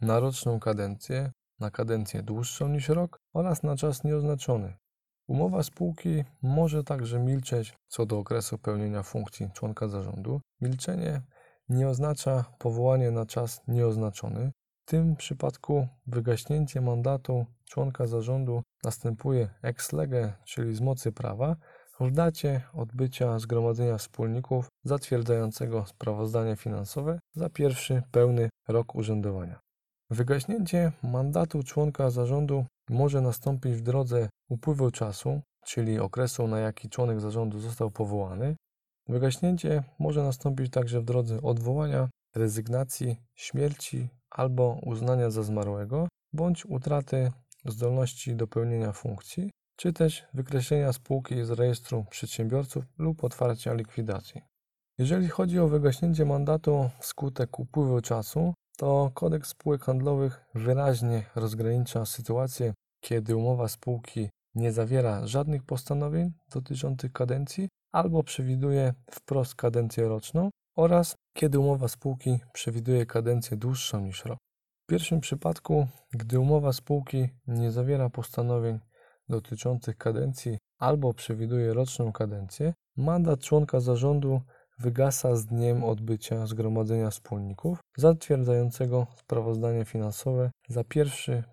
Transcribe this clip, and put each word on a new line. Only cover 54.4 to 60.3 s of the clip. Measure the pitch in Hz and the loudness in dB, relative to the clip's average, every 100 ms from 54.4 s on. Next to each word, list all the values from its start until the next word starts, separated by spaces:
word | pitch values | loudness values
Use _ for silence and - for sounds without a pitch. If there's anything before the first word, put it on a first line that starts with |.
| - _ _ _ _ - | -20 _ _ _ _ -2
Jeżeli | 131 180 175 | 2 2 2
chodzi | - 185 175 | 0 2 4
o | 165 | 4
wygaśnięcie | 151 143 127 170 160 | 6 4 4 2 4
mandatu | 147 143 143 156 156 143 127 - | 4 2 2 2 4 4 2 -2
wskutek | - - 139 131 123 - | -10 -4 -4 -2 -4 -2
upływu | 127 156 139 123 | -4 0 2 2
czasu, | - 113 107 151 170 170 _ - | 2 -2 -2 0 0 -2 _ -4
to | 139 139 139 | 2 4 2
kodeks | - 170 156 139 | 0 0 0 -4
spółek | - 151 143 | -6 -2 0
handlowych | - 131 139 139 135 | 0 0 2 2 0